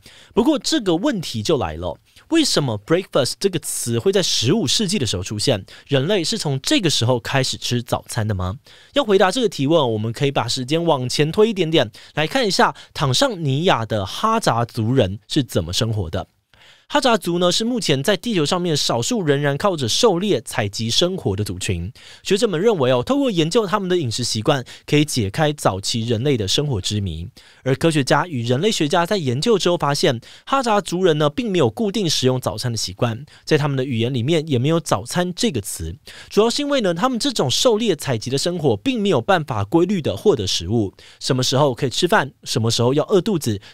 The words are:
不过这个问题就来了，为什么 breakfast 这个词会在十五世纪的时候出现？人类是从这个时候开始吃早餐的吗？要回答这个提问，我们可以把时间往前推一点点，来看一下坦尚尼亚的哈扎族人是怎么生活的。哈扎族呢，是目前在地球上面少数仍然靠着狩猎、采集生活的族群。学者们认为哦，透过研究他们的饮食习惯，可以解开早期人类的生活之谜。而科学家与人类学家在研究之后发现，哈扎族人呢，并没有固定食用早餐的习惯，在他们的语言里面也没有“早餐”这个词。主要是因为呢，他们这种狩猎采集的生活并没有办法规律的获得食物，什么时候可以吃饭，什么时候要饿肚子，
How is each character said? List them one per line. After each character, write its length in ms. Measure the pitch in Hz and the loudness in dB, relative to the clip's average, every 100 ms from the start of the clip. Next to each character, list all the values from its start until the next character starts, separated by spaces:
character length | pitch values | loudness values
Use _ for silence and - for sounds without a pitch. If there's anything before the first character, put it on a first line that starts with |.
| - - - | -20 -20 -4
不 80 | - | 0
过 160 | 240 285 | 2 0
这 220 | - 311 | 0 -2
个 160 | 196 165 | 0 0
问 240 | 262 220 | 0 -2
题 220 | 156 117 | -4 -6
就 140 | 104 151 | -2 -2
来 200 | 87 78 | -2 -6
了， 200 | 90 - _ _ _ | -8 -10 _ _ _
为 140 | 330 | 0
什 180 | 294 - | 2 0
么 40 | 143 107 | 0 -4
breakfast 500 | - 170 202 160 123 - | 0 0 2 0 0 0
这 100 | 196 | -2
个 100 | 165 | -2
词 380 | - - - 117 | -6 -6 -2 0
会 120 | 190 | 2
在 100 | 196 | 2
十 320 | 170 - 110 | 0 0 2
五 140 | 214 156 | 2 2
世 220 | - 208 | 0 0
纪 100 | 202 | 0
的 80 | 107 | -2
时 100 | 92 | -4
候 60 | |
出 160 | 92 104 | -6 -2
现？ 260 | 104 110 98 - - | 0 -2 -4 -18 -2
人 220 | 139 143 | -2 0
类 160 | 214 | 0
是 120 | 160 226 | -2 -4
从 220 | 156 135 | -2 -4
这 200 | - 302 | 0 0
个 100 | 175 | 2
时 140 | - | 2
候 160 | 117 127 | 2 0
开 240 | - 135 | 0 -2
始 120 | 135 - | -2 -4
吃 240 | - 120 | -4 -4
早 240 | 120 - - | -2 -6 -4
餐 180 | - 107 | -4 -2
的 80 | |
吗？ 220 | 98 92 110 - - - | -2 -4 -6 -12 -20 -6
要 100 | - | -2
回 120 | 190 196 | 2 4
答 140 | 190 | 4
这 100 | 254 | 2
个 80 | 226 | -2
提 200 | - 135 | 0 0
问， 240 | 165 131 | 2 2
我 40 | 110 | 0
们 160 | 110 | -4
可 140 | 110 143 | -2 -2
以 60 | |
把 160 | 143 117 | 0 -2
时 160 | 131 | -4
间 180 | 127 160 | -2 -2
往 260 | 170 143 127 | 0 -2 -2
前 220 | - 147 | 0 0
推 200 | 160 220 | 2 2
一 20 | |
点 180 | 196 160 | 2 2
点， 220 | 160 113 - - | 2 0 -4 -10
来 120 | - 151 | -4 -2
看 220 | 269 226 | 0 0
一 20 | |
下 240 | 180 208 - - | 2 2 0 -12
坦 220 | - 143 | -4 0
尚 300 | 127 277 196 | 2 0 0
尼 200 | 151 135 | -2 0
亚 220 | 180 139 113 | 2 2 0
的 180 | 110 | -4
哈 360 | 95 - 220 226 | -4 -2 0 0
扎 240 | 185 117 | 2 0
族 280 | 117 - 110 | -2 -2 0
人 280 | 131 98 101 - | 2 2 -2 -4
是 160 | - | -2
怎 180 | 127 110 | 0 -2
么 100 | 82 | -2
生 200 | 87 113 | -2 -2
活 180 | 107 85 | -2 -4
的。 160 | 92 80 _ _ _ - - _ | -6 -10 _ _ _ -20 -20 _
哈 120 | 294 | 0
扎 160 | 269 226 | 2 2
族 240 | - 175 | 0 2
呢， 100 | 180 | 2
是 140 | 175 | 2
目 160 | 226 247 | 0 -2
前 200 | 175 135 | 0 0
在 160 | 139 196 | 2 0
地 160 | 240 | 0
球 140 | 202 147 | 0 0
上 160 | 180 | 0
面 140 | 175 147 | 0 0
少 260 | - 123 | 0 0
数 180 | 117 247 | 0 0
仍 220 | 160 139 | 2 2
然 160 | 147 139 | 0 0
靠 180 | 208 170 | 0 0
着 120 | 120 | -2
狩 320 | - 240 170 | 2 2 2
猎、 200 | 208 143 | 2 0
采 260 | - - 104 | -2 -4 -4
集 200 | 104 113 | -4 -2
生 280 | 117 175 190 | 0 0 0
活 180 | - | -2
的 80 | 95 | -2
族 160 | 104 90 | -4 -4
群。 340 | - 87 87 - - - | -4 -4 -6 -10 -20 -14
学 160 | - 196 | -2 0
者 80 | 226 | 2
们 140 | 160 | 2
认 180 | 220 202 | 2 4
为 140 | 127 | 4
哦， 100 | 127 | 2
透 160 | 113 277 | 2 0
过 100 | 277 | 2
研 220 | 180 160 | 2 2
究 160 | 240 202 | 2 0
他 140 | 202 | -2
们 80 | 185 | 0
的 100 | 180 | 0
饮 100 | 131 | 0
食 140 | 110 | -4
习 180 | 120 113 | -4 -2
惯， 240 | 107 143 117 - - | 0 0 -2 -14 0
可 100 | 147 | 2
以 80 | |
解 240 | 151 - 98 | 2 0 -2
开 240 | 123 156 | 0 -2
早 280 | 147 139 95 | 0 -2 -2
期 220 | - 120 | -2 -4
人 200 | 113 113 | -2 0
类 140 | 139 131 | 0 0
的 100 | 95 | 0
生 180 | - | 0
活 160 | 147 117 | 0 -2
之 200 | - 107 | -2 -4
谜。 260 | 98 80 87 - - - | -4 -6 -10 -14 -20 -8
而 100 | 131 | -2
科 160 | 131 165 | 0 2
学 140 | 156 | 2
家 240 | 131 151 175 | 2 0 0
与 160 | 135 | -4
人 160 | 117 123 | -2 0
类 100 | 208 | 0
学 160 | 220 151 | 0 0
家 180 | 180 | 2
在 120 | 170 208 | 0 0
研 240 | 139 120 | 0 0
究 180 | 233 208 | 2 2
之 100 | 180 | 2
后 80 | 175 | 0
发 160 | 143 | 0
现， 280 | 143 170 120 - - - | 2 0 0 -6 -20 -2
哈 160 | 269 | -2
扎 180 | 240 208 | 2 0
族 220 | 196 170 | 0 0
人 160 | 185 151 | 2 4
呢， 100 | 151 | 2
并 220 | 147 240 | 0 -2
没 80 | 180 | 2
有 100 | 123 | 2
固 220 | - 220 | 2 -2
定 180 | 202 180 | 0 -2
食 180 | - 127 | 0 0
用 140 | 131 | 0
早 160 | 120 98 | -2 -4
餐 140 | 127 | -4
的 80 | 113 | -4
习 140 | - | -6
惯， 340 | - 120 113 147 - | -4 -4 -4 -12 -18
在 140 | - 156 | 0 0
他 80 | 147 | 2
们 100 | 139 | -2
的 80 | |
语 140 | 135 117 | -2 -2
言 160 | 117 | 0
里 80 | 135 | 0
面 240 | 117 170 160 | 0 0 0
也 100 | 131 | 0
没 120 | 135 | 2
有 100 | 165 | 0
“早 260 | 165 127 | 0 -4
餐” 300 | - 180 180 | -2 -4 -4
这 160 | 175 233 | -2 -2
个 100 | 135 | -2
词。 360 | - - 80 95 - - - | -6 -8 -10 -10 -16 -20 -2
主 100 | - | 2
要 80 | 226 | 2
是 140 | 226 | 0
因 60 | 285 | 0
为 120 | 285 | 0
呢， 120 | 196 | 0
他 140 | 170 247 | 0 0
们 100 | 247 | 0
这 140 | 285 | -2
种 180 | - 151 | 0 0
狩 260 | - 254 214 | 2 2 2
猎 180 | 226 165 | 2 0
采 200 | - 117 | -2 -4
集 140 | 110 | -2
的 80 | 135 | -2
生 180 | 175 175 | -2 0
活 200 | 147 104 | 0 0
并 260 | 269 254 | 0 0
没 60 | 202 | 2
有 120 | 151 | 2
办 240 | - 185 | 2 0
法 200 | 147 107 | 0 -4
规 200 | 101 165 175 | 0 2 2
律 140 | 202 | 0
的 160 | 123 98 | -2 0
获 200 | 220 143 | 2 2
得 100 | 92 | 0
食 220 | - 85 | -4 -2
物， 260 | 117 98 - - - | 0 -2 -6 -20 -10
什 160 | - | -2
么 80 | 131 | 0
时 140 | 127 131 | 0 2
候 180 | 147 | 0
可 100 | 120 | 0
以 60 | 131 | -4
吃 160 | - 175 | -2 2
饭， 240 | 208 135 - | 2 0 -6
什 180 | - 131 | -6 -2
么 80 | 113 | 0
时 100 | 113 | 2
候 140 | 120 | 2
要 100 | 147 143 | 2 2
饿 140 | 208 | 2
肚 160 | 202 185 | 2 0
子， 240 | 127 101 - | -2 -4 -8